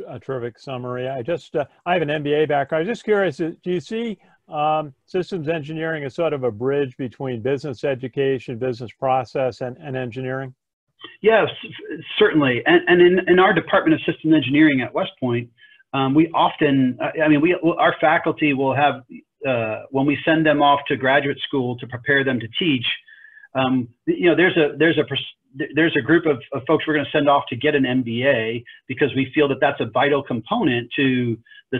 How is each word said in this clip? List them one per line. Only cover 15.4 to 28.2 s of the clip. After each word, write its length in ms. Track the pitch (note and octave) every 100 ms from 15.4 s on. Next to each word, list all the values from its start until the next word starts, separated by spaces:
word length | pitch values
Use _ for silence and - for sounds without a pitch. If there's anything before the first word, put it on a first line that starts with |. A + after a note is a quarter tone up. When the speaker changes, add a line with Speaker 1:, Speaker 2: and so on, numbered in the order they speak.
| A#2+ _ _ _ _
Speaker 2:
um, 220 | C#3 C3+
we 140 | C#3+ E3
often, 680 | D3+ E3+ - D#3 C3+ C3 A#2+
uh, 220 | - D#3+
I 40 | D#3
mean, 120 | D3
we, 160 | D#3+ F3 E3 E3+
our 160 | E3 D#3+
faculty 540 | D#3+ E3 - - D3+
will 200 | C3+ C3+
have, 280 | B2+ C#3+ B2+ A#2+ - - _ C#3+
uh, 360 | B2 A2 A2 -
when 160 | C3+ C#3
we 120 | C#3
send 200 | - D#3+
them 180 | D#3 D3
off 180 | C#3+ C#3+ -
to 80 | C#3
graduate 420 | B2+ C#3 C#3+ C3+ -
school 300 | C#3 B2 B2
to 80 | A#2
prepare 380 | A#2+ A#2+ C#3
them 160 | C3+ B2
to 80 | G#2+ -
teach, 280 | F#3 C3 A#2 - - - - - -
um, 340 | C3 C3 C3 A#2+ _ -
you 220 | E3+ F3+
know, 80 | D3
there's 200 | F3+ E3+
a, 200 | D3 C3+
there's 220 | D#3+ D#3
a 60 |
pers-, 300 | D3 C3+ - - _ C3+ D3
there's 220 | C#3 E3 D3
a 60 |
group 240 | A#2+ E3 E3
of, 160 | C3+ -
of 100 | C#3 -
folks 200 | D#3 -
we're 80 |
gonna 140 | D3+ C3+
send 180 | D#3 C#3+
off 160 | C#3+ -
to 80 | B2+
get 180 | C#3+
an 120 | D3 C3
M 160 | B2+
B 220 | A#2 A#2